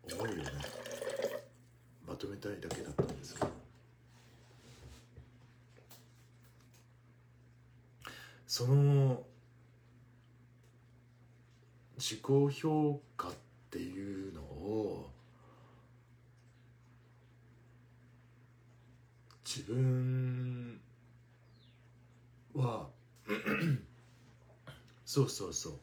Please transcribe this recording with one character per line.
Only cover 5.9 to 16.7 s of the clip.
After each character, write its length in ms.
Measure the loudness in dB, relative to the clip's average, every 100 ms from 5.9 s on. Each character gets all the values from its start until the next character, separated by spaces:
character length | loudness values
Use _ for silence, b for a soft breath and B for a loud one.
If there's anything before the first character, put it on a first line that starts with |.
| -20 -20 -20 -20 -20 -20 -20 -20 -20 -20 -20 -20 -20 -20 -20 -20 -20 -20 -20 -20 -18 B B B B -4
そ 200 | 0 6
の、 580 | 8 10 8 8 4 -4 -20 -20 -20 -20 -20 -20 -20 -20 -20 -20 -20 -20 -20 -20 -20 -20 -20 -20 -20 -20 -20 -20 -20 -20 -20 -20 -6
自 200 | -6 -4
己 40 | 4 6 6 2
評 400 | 2 4 4 0 -6 -8
価 120 | -8
っ 40 | -10 -16 -20 -10
て 80 | -8
い 500 | -6 -6 -6 -6 -8
う 40 |
の 100 | -10
を、 680 | -12 -8 -2 0 0 -4 -10 -18 -20 -20 B B B B B -20 -20 -20 -20 -20 -20 -20 -20